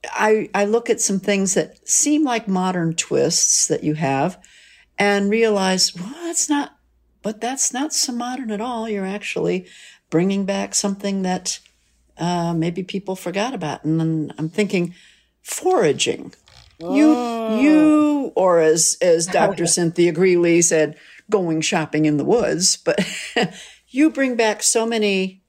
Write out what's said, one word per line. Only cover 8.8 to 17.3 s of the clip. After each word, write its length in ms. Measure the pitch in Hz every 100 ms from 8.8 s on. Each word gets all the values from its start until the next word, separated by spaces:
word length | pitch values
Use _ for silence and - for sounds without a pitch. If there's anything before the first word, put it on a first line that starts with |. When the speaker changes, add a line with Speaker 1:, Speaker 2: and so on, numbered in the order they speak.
| 226
Speaker 1:
You're 160 | 208 190
actually 600 | 202 - - 170 180 180 - - - _
bringing 340 | 160 190 196
back 300 | 196 196 196
something 480 | - 202 196 202 196
that, 360 | 185 180 - - _ _ _ _ _ -
uh, 380 | 170 175 170
maybe 280 | 170 165 175
people 320 | 185 196 185 185
forgot 380 | 180 185 233
about. 300 | 247 156 -
And 140 | 151 160
then 320 | 160 160 147 -
I'm 100 | 156
thinking, 460 | 185 208 202 175 180 - _ _ _
foraging. 920 | - - 359 370 170 - - - - - _ - - _
You, 340 | 170 269 311
Speaker 2:
Mm. 480 | 302 240